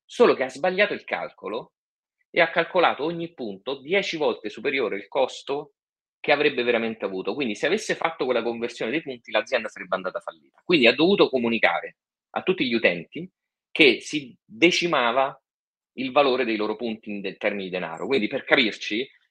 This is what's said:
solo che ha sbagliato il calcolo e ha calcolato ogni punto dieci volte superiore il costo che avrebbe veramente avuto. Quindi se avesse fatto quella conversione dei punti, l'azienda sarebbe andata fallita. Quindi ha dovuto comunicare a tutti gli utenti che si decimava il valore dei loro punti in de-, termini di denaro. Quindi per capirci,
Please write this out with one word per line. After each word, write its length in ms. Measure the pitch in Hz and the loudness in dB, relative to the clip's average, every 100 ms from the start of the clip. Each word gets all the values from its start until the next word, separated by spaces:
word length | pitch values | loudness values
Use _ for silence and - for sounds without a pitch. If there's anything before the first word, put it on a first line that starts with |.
solo 300 | _ - 214 | _ 4 4
che 100 | 135 | 6
ha 60 | 127 | 0
sbagliato 440 | 135 180 185 208 | -2 -2 2 0
il 120 | 127 - | -2 -6
calcolo 720 | 87 78 - 95 113 165 _ _ _ _ _ _ - | -6 -6 -10 -10 -8 -10 _ _ _ _ _ _ 0
e 60 | |
ha 80 | 165 | 2
calcolato 560 | 175 170 180 143 110 151 | 0 0 2 2 0 -4
ogni 280 | 170 165 | -6 -10
punto 460 | - 113 95 127 135 | -10 -10 -8 -8 -10
dieci 380 | 135 196 190 160 | -2 -2 -2 -2
volte 320 | 135 104 104 | -2 -2 -8
superiore 480 | 113 131 135 107 98 | -6 -4 -2 -2 -4
il 100 | - | -4
costo 680 | 143 127 - - 143 147 _ _ _ _ _ | -2 -2 -2 -8 -8 -8 _ _ _ _ _
che 140 | - | 0
avrebbe 300 | 143 147 123 | 2 2 2
veramente 420 | 120 113 113 110 101 | 2 2 0 -4 -6
avuto. 280 | 95 92 | -4 -4
Quindi 220 | 127 123 104 | -4 -4 -2
se 100 | 160 | -2
avesse 300 | 214 - 165 | -2 -2 -2
fatto 300 | 165 - 127 | -4 -2 0
quella 180 | 120 | 0
conversione 480 | 117 117 120 - 120 | 0 -4 -6 -6 -4
dei 100 | 151 | -4
punti, 300 | 147 123 - | -6 -12 -4
l'azienda 380 | 107 107 123 110 | -2 0 -2 -4
sarebbe 260 | - 90 92 | -10 -6 -6
andata 240 | 92 - | -4 -8
fallita. 420 | - 82 _ _ - | -10 -16 _ _ 2
Quindi 200 | 170 117 | 6 6
ha 80 | |
dovuto 360 | 127 170 196 147 | 6 4 6 4
comunicare 640 | 127 117 113 90 87 85 - _ _ _ | 2 0 2 2 0 -6 -14 _ _ _
a 120 | - | -4
tutti 240 | - 185 127 | -2 -2 0
gli 60 | |
utenti 580 | 117 101 87 80 143 185 _ _ _ _ | 2 2 0 -6 -12 -14 _ _ _ _
che 300 | - 143 107 | 4 6 4
si 340 | - 151 127 - | -2 -8 -8 -16
decimava 960 | _ 107 165 175 170 147 120 127 135 - _ _ _ _ _ | _ 2 2 4 0 2 2 2 0 -4 _ _ _ _ _
il 180 | - 131 | -10 0
valore 320 | 139 143 127 | 4 4 2
dei 140 | 117 107 | 0 0
loro 180 | 107 107 | -2 -2
punti 340 | 117 110 107 | -6 -6 -8
in 120 | 101 | -8
de-, 160 | 98 - | -8 -4
termini 280 | 107 101 95 | -4 -4 -4
di 40 | |
denaro. 360 | 90 85 80 95 | -6 -6 -6 -2
Quindi 220 | 135 104 | -2 -2
per 160 | 135 | -4
capirci, 640 | - 147 110 - - 107 135 _ _ | 0 2 2 -2 -6 -4 -6 _ _